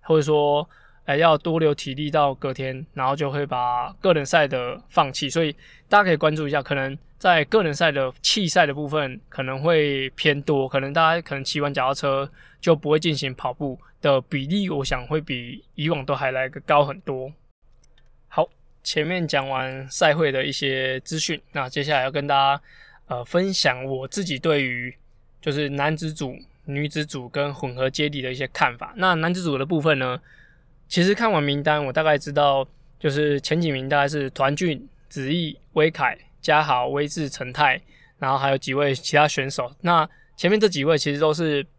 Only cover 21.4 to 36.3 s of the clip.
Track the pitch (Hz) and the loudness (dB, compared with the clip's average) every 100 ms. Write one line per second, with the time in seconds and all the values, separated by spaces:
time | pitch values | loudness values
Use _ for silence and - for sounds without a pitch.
21.4 | _ 151 131 147 139 143 131 147 143 139 | _ -6 -6 -4 0 0 0 -2 0 4
22.4 | 139 143 - - - - _ 123 120 175 | 4 2 -4 -20 -20 -20 _ -10 -2 0
23.4 | 190 190 143 127 135 131 131 - 185 131 | 0 0 0 0 -4 -6 -6 -6 -6 -2
24.4 | 165 147 131 123 123 - - _ _ _ | 0 2 0 -4 -8 -14 -20 _ _ _
25.4 | - 143 147 139 147 156 160 156 139 - | -6 -4 -4 0 0 0 -6 -6 -8 -8
26.4 | - _ - 139 147 156 151 139 123 143 | -20 _ -8 -6 -4 -4 -6 -8 -8 -4
27.4 | 143 131 135 123 131 127 147 147 127 127 | -4 -4 -8 -2 -2 0 -2 -2 -6 -6
28.4 | 131 - 143 120 - 226 185 170 165 180 | -6 0 0 0 -14 -2 2 2 0 -2
29.4 | 175 135 139 165 151 139 127 123 - - | -2 -2 0 0 2 2 0 -6 -10 -20
30.4 | - _ _ _ _ - 180 208 233 175 | -20 _ _ _ _ 0 2 2 2 2
31.4 | 143 143 143 151 139 139 156 147 151 143 | 0 0 0 0 0 0 2 2 0 2
32.4 | 143 135 131 - - - 156 139 151 143 | 4 2 -2 -10 -20 -4 -2 0 0 0
33.4 | - 160 170 135 131 143 143 151 135 - | 0 -2 0 -2 0 0 2 -2 -6 0
34.4 | 135 147 180 143 139 - _ 151 131 170 | 0 2 -2 -2 -8 -20 _ -8 -4 -2
35.4 | 165 - _ - 156 160 127 - - | -4 -8 _ 2 2 2 -2 -4 -20